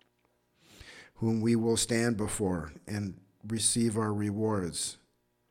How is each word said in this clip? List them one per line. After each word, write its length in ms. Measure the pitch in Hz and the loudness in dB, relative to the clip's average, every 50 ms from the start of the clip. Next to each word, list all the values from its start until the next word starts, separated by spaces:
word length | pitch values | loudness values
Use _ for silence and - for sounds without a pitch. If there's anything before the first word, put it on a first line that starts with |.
| _ _ _ _ _ _ _ _ _ _ _ _ _ - - - - - - - - - _ | _ _ _ _ _ _ _ _ _ _ _ _ _ -20 -20 -20 -20 -20 -20 -20 -20 -20 _
whom 260 | - 113 113 113 110 | -4 0 0 2 2
we 120 | 107 117 117 | 4 4 4
will 220 | 113 113 117 113 | 4 4 2 2
stand 400 | 107 - - 120 113 117 120 117 | 2 2 2 2 2 2 2 2
before 560 | 98 107 101 - - 107 92 90 85 78 76 - - - | 0 -2 -4 -2 0 0 0 0 -2 -4 -8 -12 -14 -10
and 340 | - 104 104 104 95 90 - - _ _ _ - | -6 -6 -4 -4 -6 -8 -10 -16 _ _ _ -8
receive 520 | 107 113 110 - - - 120 117 117 101 110 | -6 -2 0 0 2 2 2 2 2 2 0
our 160 | 110 107 104 | 0 0 0
rewards. 840 | 104 104 104 101 107 110 110 107 98 90 82 82 - - - - - _ _ _ _ _ _ _ _ _ _ | 0 0 -2 0 0 0 0 0 0 -2 -2 -4 -6 -6 -6 -8 -12 _ _ _ _ _ _ _ _ _ _